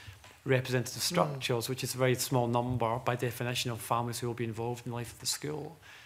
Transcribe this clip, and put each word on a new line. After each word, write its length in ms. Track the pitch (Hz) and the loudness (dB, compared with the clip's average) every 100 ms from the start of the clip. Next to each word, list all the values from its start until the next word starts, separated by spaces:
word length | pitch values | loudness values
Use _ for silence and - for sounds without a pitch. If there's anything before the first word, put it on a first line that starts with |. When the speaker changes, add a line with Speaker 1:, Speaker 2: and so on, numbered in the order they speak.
| - - - - 131 | -18 -18 -20 -10 2
Speaker 1:
representative 560 | 127 127 123 113 - | 2 4 0 0 -2
Speaker 2:
Mm. 40 | - | 0
Speaker 1:
structures, 600 | 170 156 139 127 120 113 | 4 2 0 0 0 0
which 160 | 131 | -4
is 100 | 127 | -4
a 40 | 127 | 2
very 180 | 131 123 | 4 4
small 320 | - 131 120 | 2 2 4
number 520 | 120 123 123 113 120 | 2 2 2 2 2
by 180 | 127 123 | 0 0
definition 520 | 127 - 120 123 127 | -2 -2 -2 -2 -2
of 120 | 113 | -4
families 380 | - 117 120 113 | 0 0 0 -2
who 80 | 123 | -4
will 60 | |
be 120 | 113 117 | -2 -4
involved 400 | 110 117 120 127 | -2 -4 -4 -6
in 60 | |
the 40 | 117 | -6
life 160 | 117 | -6
of 80 | - | -6
the 60 | 120 | -4
school. 520 | - 143 151 151 165 - - | -4 -4 -6 -8 -12 -20 -20